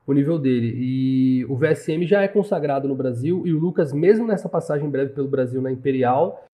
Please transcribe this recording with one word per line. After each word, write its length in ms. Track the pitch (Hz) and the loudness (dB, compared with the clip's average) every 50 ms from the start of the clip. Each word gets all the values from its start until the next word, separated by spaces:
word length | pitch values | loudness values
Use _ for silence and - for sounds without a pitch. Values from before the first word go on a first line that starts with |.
| _ | _
o 80 | - 139 | 0 2
nível 240 | 143 139 147 170 160 | 2 2 2 0 0
dele. 380 | 139 131 127 123 117 117 117 120 | 0 0 2 2 0 -2 -2 -4
E 640 | 127 127 131 131 131 131 131 131 131 131 131 127 127 - | -4 -2 -2 0 0 2 2 4 4 4 4 2 0 -2
o 60 | 139 | 0
V 140 | 120 156 156 | 0 2 2
S 220 | 156 147 - - | 0 0 -2 -2
M 140 | 156 165 175 | -2 -2 2
já 160 | 156 202 202 | 2 2 2
é 60 | 196 196 | 2 2
consagrado 600 | - 208 196 - 202 165 147 147 139 135 135 139 | 2 0 0 0 0 -2 0 0 0 -2 -2 -2
no 60 | 139 | -2
Brasil, 480 | 131 127 127 120 117 127 160 180 185 160 175 | -2 -2 -2 -4 -2 -2 -2 -2 0 0 0
e 40 | |
o 60 | 160 151 | 0 0
Lucas, 340 | 160 185 170 - 170 135 | 0 0 0 0 0 0
mesmo 360 | 135 143 156 180 220 220 233 226 | 0 2 4 4 4 4 2 0
nessa 200 | 208 180 - 180 | -2 -2 -2 -4
passagem 400 | - 170 - - 151 147 147 147 | -4 -4 -2 -2 -2 -2 -2 -2
breve 240 | 135 135 139 135 - | -2 -2 -2 -2 -4
pelo 140 | 147 139 139 | -6 -4 -2
Brasil 320 | 139 131 127 123 123 131 | -2 -2 -2 -2 -2 -4
na 120 | 127 131 | -4 -4
Imperial, 760 | 131 131 131 143 135 131 123 120 127 139 165 190 - - - - | -4 -2 -2 -2 0 2 2 2 2 2 2 0 -2 -8 -16 -20